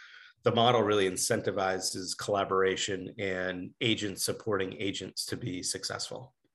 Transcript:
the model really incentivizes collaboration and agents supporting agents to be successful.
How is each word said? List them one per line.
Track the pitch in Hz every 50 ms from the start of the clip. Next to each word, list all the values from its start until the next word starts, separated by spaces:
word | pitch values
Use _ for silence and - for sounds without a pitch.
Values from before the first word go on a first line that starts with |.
| - - - - - - - _ -
the | 120
model | 107 113 117 123 120 117
really | 104 104 104 104 95 92
incentivizes | 92 90 - - 117 104 - 110 95 98 95 95 95 92 87 - - 98 92 87 - -
collaboration | - - 101 98 98 87 95 95 95 95 95 92 - - 98 92 92 - - -
and | 98 98 92 92 92 92 90 90 90 - - -
agents | 135 113 110 95 104 101 92 -
supporting | - - 98 - - 113 104 95 95 92 - -
agents | 104 101 92 - 92 92 - - -
to | - 107
be | 85 - 92 92 90
successful. | 98 - - 95 - - 104 98 - - 107 - 127 - _ _ _ _